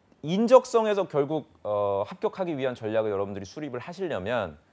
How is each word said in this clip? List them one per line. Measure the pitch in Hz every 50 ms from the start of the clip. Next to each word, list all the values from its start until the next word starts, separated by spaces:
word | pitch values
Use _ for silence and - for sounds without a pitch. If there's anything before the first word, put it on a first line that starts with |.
| _ _ _ _
인적성에서 | - 147 175 196 233 214 262 254 254 - - 226 220 214 208 196 185 -
결국, | - 143 143 131 - - - - - _
어, | - 104 104 104 104 101 101 98 101
합격하기 | - 185 - - 202 - - 190 175 160
위한 | 135 135 127 123
전략을 | 113 113 107 110 110 110 107
여러분들이 | 101 95 101 98 101 98 98
수립을 | - - 151 151 143 120 120
하시려면 | - - 175 185 190 165 127 98 90 104 123 120 101 82 76 - _ _